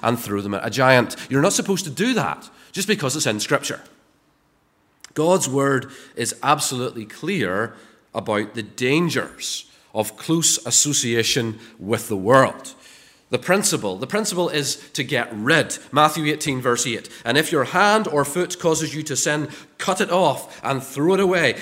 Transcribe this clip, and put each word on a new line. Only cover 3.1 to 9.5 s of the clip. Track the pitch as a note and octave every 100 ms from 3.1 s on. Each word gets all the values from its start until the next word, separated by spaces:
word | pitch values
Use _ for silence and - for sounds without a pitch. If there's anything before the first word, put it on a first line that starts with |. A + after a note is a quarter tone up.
| D3
it's | C3+
in | G#2
Scripture. | - C#3 - - - _ _ _ _ _ _ _ _ _ _ _ -
God's | - D#3+ F#3 C3+
word | C#3 C#3 C3+ - - -
is | - A#2 -
absolutely | C3+ D3 - B2+ B2 A#2 G2+
clear | - D#3 G3 F#2 F#2+ A2+ - - _ _
about | A2+ G2+ G#2+ G#2
the | A#2
dangers | G#2 - B2 D3+ F3 B2 D#2 - -